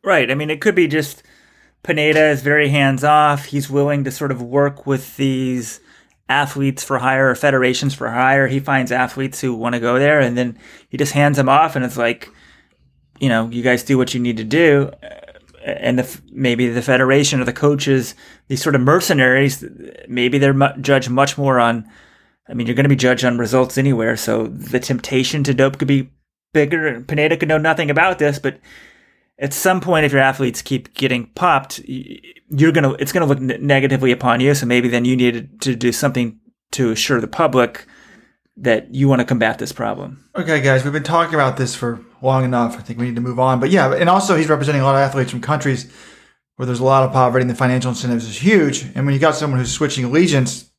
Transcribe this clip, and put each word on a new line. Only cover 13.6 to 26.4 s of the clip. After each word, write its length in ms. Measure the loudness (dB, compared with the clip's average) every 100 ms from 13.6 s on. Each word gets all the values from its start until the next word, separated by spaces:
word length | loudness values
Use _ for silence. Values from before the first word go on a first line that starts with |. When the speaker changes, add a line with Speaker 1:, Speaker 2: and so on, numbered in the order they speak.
Speaker 1:
guys 220 | 0 0
do 120 | 0 0
what 160 | 0
you 80 | -2
need 160 | -4 -4
to 60 |
do." 460 | -2 2 4 4 2 -8 -20 -20 -20 -20 _ _
And 340 | -10 -6 -2 -2
the 40 |
f-, 180 | -2 -10 -18
maybe 380 | -4 -2 0 0
the 140 | -2
federation 580 | 0 2 4 4 2 0
or 40 |
the 80 | -4
coaches, 640 | 0 0 2 0 0 0 -12 -20 -20 _
these 140 | -4
sort 120 | 0
of 60 | 2
mercenaries, 840 | 4 2 2 2 4 4 2 -2 -14 -20 -20 -20 -10
maybe 300 | -2 0 2
they're 160 | 2
mu-, 220 | 4 0 0
judged 300 | 0 0 2
much 280 | 0 0 0
more 200 | 0 2
on, 280 | 2 0 -6 -20 _ _ _ _ -12
I 60 |
mean, 120 | -8 -4
you're 100 | 0
gonna 120 | 2
be 80 | 4
judged 280 | 2 2
on 140 | 0 0
results 400 | 0 2 2 0
anywhere, 380 | 0 2 0 -2
so 320 | -2 -2 -2
the 320 | -8 -4 -4
temptation 640 | -2 -6 -2 -2 -2 -2
to 100 | 0
dope 240 | 2 2 0
could 100 | 0
be 220 | 0 -2 _ _ _